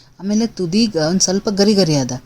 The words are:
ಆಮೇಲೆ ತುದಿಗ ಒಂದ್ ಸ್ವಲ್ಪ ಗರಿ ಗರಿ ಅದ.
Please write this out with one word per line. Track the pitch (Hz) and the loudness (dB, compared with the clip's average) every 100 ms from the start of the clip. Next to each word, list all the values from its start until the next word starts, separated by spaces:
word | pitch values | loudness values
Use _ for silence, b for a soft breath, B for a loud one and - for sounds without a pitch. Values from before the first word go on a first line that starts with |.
| B - | B -12
ಆಮೇಲೆ | 185 208 226 | -4 -2 -2
ತುದಿಗ | - 180 202 233 160 | -4 -4 0 0 0
ಒಂದ್ | 156 185 | 0 0
ಸ್ವಲ್ಪ | - 190 226 | 0 -2 -2
ಗರಿ | 196 202 | 0 2
ಗರಿ | 202 170 147 | 4 2 0
ಅದ. | 127 123 | -2 -6